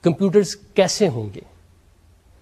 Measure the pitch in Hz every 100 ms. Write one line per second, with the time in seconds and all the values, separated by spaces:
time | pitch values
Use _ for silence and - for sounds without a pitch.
0 | 175 160 190 208 202 - - - 185 -
1 | 196 117 107 101 - _ _ _ _ _
2 | _ _ _ _